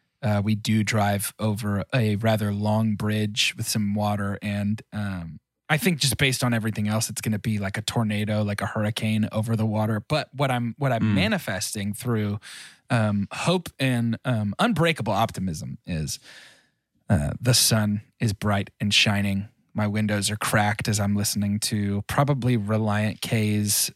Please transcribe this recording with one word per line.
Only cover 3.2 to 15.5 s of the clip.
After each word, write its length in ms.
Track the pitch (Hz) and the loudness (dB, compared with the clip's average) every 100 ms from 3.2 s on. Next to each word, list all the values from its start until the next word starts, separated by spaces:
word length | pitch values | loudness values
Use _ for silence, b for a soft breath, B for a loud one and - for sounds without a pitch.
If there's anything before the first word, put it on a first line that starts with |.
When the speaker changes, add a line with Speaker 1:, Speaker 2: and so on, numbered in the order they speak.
| 107 104 - - | 0 0 -2 -2
Speaker 1:
with 100 | 113 | -4
some 260 | 110 101 | -2 0
water, 440 | 104 104 104 101 98 | 0 0 0 -2 -4
and, 400 | 104 101 104 110 - | -4 -2 -2 -4 -6
um, 440 | 104 104 92 82 76 _ _ - | -6 -6 -6 -8 -12 _ _ -2
I 80 | 156 | 0
think 220 | 190 151 | 0 0
just 180 | 139 107 | 0 2
based 260 | 139 123 | 0 2
on 120 | 123 | 0
everything 340 | 117 110 107 104 | 0 0 -2 0
else, 220 | 107 - | 0 -2
it's 100 | 107 | -4
gonna 180 | 117 104 | -4 -2
be 200 | - 104 | -2 -2
like 180 | 98 107 | -2 -4
a 60 | |
tornado, 580 | - 123 107 104 104 107 | -2 0 0 0 0 0
like 200 | 104 101 | 0 -2
a 40 | 101 | -4
hurricane 600 | 110 107 - 110 110 107 | -2 -2 -2 0 0 0
over 240 | 110 113 | -2 -2
the 120 | 110 110 | 0 0
water. 340 | 107 107 107 | 0 0 -2
But 300 | - 151 - | -2 -2 -2
what 160 | 135 139 | -2 0
I'm, 240 | 120 117 110 | 0 -2 -2
what 140 | 139 | 0
I'm 100 | 113 | 2
Speaker 2:
Mm. 120 | 110 | 2
Speaker 1:
manifesting 800 | 101 220 - - 92 - 107 101 | 2 2 0 -2 -6 -6 -4 -4
through, 480 | 101 127 113 104 104 B B B B - | -4 -2 0 0 -4 B B B B -2
um, 400 | 120 107 101 98 | 0 2 0 -2
hope 360 | - - 180 - - | -2 0 0 -2 -2
and, 400 | 135 120 117 113 | 0 2 0 -2
um, 300 | 131 113 104 - | -2 0 0 0
unbreakable 540 | 233 165 165 156 110 | 2 4 2 2 0
optimism 640 | 101 113 - 92 | 0 0 -2 -4